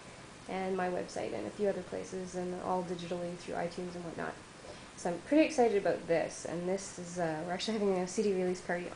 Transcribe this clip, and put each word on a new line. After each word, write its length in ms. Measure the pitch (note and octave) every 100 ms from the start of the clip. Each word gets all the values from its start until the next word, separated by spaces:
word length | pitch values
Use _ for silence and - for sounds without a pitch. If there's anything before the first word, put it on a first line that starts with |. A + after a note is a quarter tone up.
| - - - - -
and 280 | F#3 F#3+ F#3+
my 120 | F3+
website 440 | F3+ - - -
and 140 | - G#3
a 40 |
few 180 | G#3 G3+
other 140 | F#3+
places, 520 | F3+ F#3 F#3 F#3 F#3
and 260 | F3+ F3+ F3+
all 200 | - F#3
digitally 540 | F3 F3+ E3+ F3 F3 F3+
through 180 | -
iTunes 400 | F3 F3 F3+ F3+
and 100 | F3
whatnot. 300 | E3+ D#3+ D#3+ - - - - - - -
So 140 | F#3
I'm 100 | E3+ -
pretty 160 | D4
excited 320 | D4+ - A#3+ G3+
about 320 | F#3+ - F3
this, 360 | E3 - -
and 240 | - E3 F3
this 300 | F#3+ F#3+ -
is, 220 | F3 F3
uh, 220 | E3 D#3 F3
we're 60 |
actually 220 | F3+ -
having 220 | A3 G3+ F#3
a 100 | F#3
C 140 | -
D 100 | G#3
release 280 | F#3 F3+ F3+
party 300 | - F3 F3